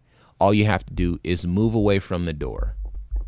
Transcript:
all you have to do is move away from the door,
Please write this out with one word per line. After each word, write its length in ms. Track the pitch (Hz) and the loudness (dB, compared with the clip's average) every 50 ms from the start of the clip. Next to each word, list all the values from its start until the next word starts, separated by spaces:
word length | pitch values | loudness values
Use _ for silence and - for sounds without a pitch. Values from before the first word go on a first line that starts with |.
| _ _ _ _ _ _ _ - | _ _ _ _ _ _ _ 2
all 120 | 92 101 | 2 4
you 140 | 107 104 104 | 6 4 4
have 180 | 107 95 92 - | 4 2 0 -2
to 60 | - 90 | -4 -4
do 240 | 90 90 87 85 - - | -2 0 0 0 -2 -2
is 220 | - 90 87 - | -2 -2 -2 0
move 300 | 87 90 101 110 117 113 | 0 0 2 2 2 2
away 240 | 113 104 104 101 98 | 2 4 4 4 2
from 240 | - - 92 85 87 | 0 -2 -4 -4 -2
the 100 | 85 78 | -4 -4
door, 420 | 73 69 62 52 - - - - - - - - - - - - - - | -4 -6 -6 -4 -4 -4 -4 -4 -6 -8 -8 -8 -10 -8 -6 -6 -6 -6